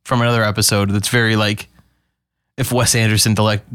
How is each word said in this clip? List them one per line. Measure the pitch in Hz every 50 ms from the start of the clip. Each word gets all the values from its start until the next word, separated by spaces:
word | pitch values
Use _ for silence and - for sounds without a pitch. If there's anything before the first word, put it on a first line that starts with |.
| _
from | - 135 120
another | 117 120 120 117 110
episode | 107 107 110 107 - 110 101 101 98
that's | 98 104 98 -
very, | - 123 117 110 110
like, | 110 107 104 107 107 - - _ - _ _ _ _ _ _ _ _ _ _ _ _ _ _ _ -
if | 131 -
Wes | 123 123 117 113 -
Anderson | 120 110 110 107 107 - 113 110
dilec-, | 104 107 110 107 104 - - 123